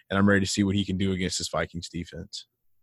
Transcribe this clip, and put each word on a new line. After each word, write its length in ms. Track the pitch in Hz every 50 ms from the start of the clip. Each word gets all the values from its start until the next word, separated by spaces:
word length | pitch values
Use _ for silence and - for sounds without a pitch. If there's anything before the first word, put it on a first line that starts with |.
| _ -
and 80 | 95 98
I'm 100 | 101 101
ready 160 | 101 98 95
to 60 | -
see 140 | - 104 101
what 100 | 95 95
he 100 | 101 98
can 120 | 95 95
do 160 | 90 98 98
against 260 | 95 90 92 87 - -
this 100 | 85 -
Vikings 400 | - 80 82 - - 85 85 -
defense. 580 | - 85 82 - - 82 87 - - - - _ _ _ _ _ _ _